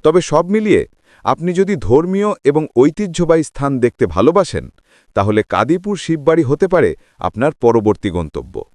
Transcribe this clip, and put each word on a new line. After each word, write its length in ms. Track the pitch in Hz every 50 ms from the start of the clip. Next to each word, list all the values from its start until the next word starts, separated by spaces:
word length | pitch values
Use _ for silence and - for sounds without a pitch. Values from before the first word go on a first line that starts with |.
| -
তবে 160 | 160 160 180
সব 220 | 160 - 147 156 170 180
মিলিয়ে 340 | 202 220 214 208 143 87 - - _ _ _ _ _ _ -
আপনি 260 | 110 135 - 160 180
যদি 220 | 175 175 196 180 208 139
ধর্মীয় 500 | 101 95 117 147 170 180 190 196 208 208 190 - _
এবং 180 | 139 143 156 156 - _
ঐতিহ্যবাহী 680 | 120 131 147 147 - 208 180 160 - 175 160 165 165 156
স্থান 280 | - _ - 139 139 139 127
দেখতে 260 | 117 120 - _ 123
ভালোবাসেন, 580 | 90 - 90 104 143 170 202 180 - - 76 64 - _ _ _ _ _ _ _ _ _
তাহলে 240 | 107 98 107 107 107 104 _
কাদিপুর 460 | - 98 107 127 170 185 180 208 208 175
শিববাড়ি 440 | - - 165 156 139 165 160 170
হতে 240 | 156 120 147 147 196 180
পারে 220 | 185 170 131 87 76 _ _ _ _ _
আপনার 340 | - 92 - 104 123 156 156 _
পরবর্তী 500 | - 117 113 117 101 107 101 - - 101
গন্তব্য। 440 | 82 87 82 73 - 73 65 62 - 58 - _